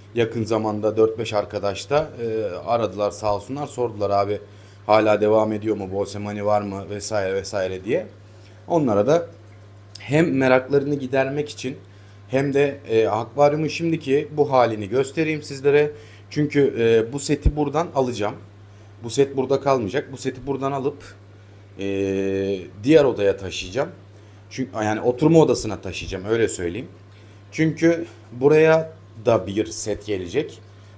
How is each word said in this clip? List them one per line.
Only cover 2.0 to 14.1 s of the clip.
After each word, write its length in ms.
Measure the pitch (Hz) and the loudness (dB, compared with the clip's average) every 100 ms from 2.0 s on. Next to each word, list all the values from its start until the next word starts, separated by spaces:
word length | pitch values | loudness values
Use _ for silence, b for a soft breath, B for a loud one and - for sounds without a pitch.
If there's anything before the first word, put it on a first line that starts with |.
| 156 - | -2 -6
e, 200 | 117 110 104 87 78 | -6 -4 -4 -6 -2
aradılar 460 | 117 107 95 104 | 0 0 -2 -4
sağ 240 | 101 107 101 | -2 -4 -4
olsunlar. 320 | 98 135 143 | -4 -8 -8
Sordular, 420 | - 120 104 101 | -4 -4 -2 -2
"Abi 300 | 101 101 104 - B B B - | 0 0 -4 -8 B B B 2
hala 360 | 107 107 107 | 4 6 4
devam 320 | 107 110 107 | 4 4 2
ediyor 220 | 107 107 101 | -2 -4 -4
mu? 160 | 95 | -4
Bosemani 520 | 98 98 104 104 104 101 | -4 -4 -6 -8 -4 0
var 160 | 104 | 0
mı?" 280 | 101 98 92 | 0 -6 -8
vesaire 440 | 104 98 107 95 | -8 -4 -2 -2
vesaire 520 | 98 98 104 92 92 95 | -2 -4 -4 -4 -4 -4
diye. 200 | 156 - - B B B B B | -4 -4 -14 B B B B B
Onlara 400 | 170 139 101 110 | 0 2 2 4
da 200 | 165 - - - - - - - - | 2 0 -12 -20 -20 -20 -20 -20 -16
hem 380 | - 147 175 135 | 0 2 2 2
meraklarını 580 | 131 127 127 143 139 143 | 4 4 4 0 2 -2
gidermek 540 | 131 135 135 143 147 | -2 0 0 -2 -6
için 280 | - 170 - - b b b b | -8 -10 -10 -16 b b b b
hem 260 | 131 143 | -2 2
de, 240 | 135 143 - - | 2 2 0 0
e, 180 | 113 107 | 2 2
akvaryumun 600 | 104 117 139 147 151 156 | 2 -2 2 4 4 -2
şimdiki 600 | - 165 160 - | -2 -2 -2 0